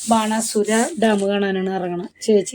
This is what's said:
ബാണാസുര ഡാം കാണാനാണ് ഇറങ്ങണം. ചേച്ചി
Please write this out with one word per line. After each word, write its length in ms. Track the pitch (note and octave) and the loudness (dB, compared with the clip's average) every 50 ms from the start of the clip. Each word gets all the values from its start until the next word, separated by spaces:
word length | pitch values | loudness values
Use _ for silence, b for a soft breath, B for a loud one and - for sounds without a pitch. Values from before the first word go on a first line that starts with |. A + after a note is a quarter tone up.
| - A3 | -2 0
ബാണാസുര 600 | A#3 A3 A3 G#3+ A3 A3+ A3+ - - G#3+ G3+ G#3+ A3 A3+ B3+ E4 F4 G3+ | 2 2 2 0 0 -2 -2 0 0 0 0 2 2 2 2 0 0 0
ഡാം 180 | A3 A3 G#3 G3+ G3 G3 | 2 2 2 2 0 0
കാണാനാണ് 420 | G3+ G3+ G3+ G3 F#3+ F#3+ F#3+ F#3+ F#3+ F#3 | 0 0 0 -2 -2 -2 -2 -2 -2 -4
ഇറങ്ങണം. 300 | F3+ F3 F3 F3 G3 - - _ - | -4 -4 -6 -6 -8 -10 -14 _ 0
ചേച്ചി 300 | A3+ G#3+ G3+ F#3 - | 2 2 2 2 0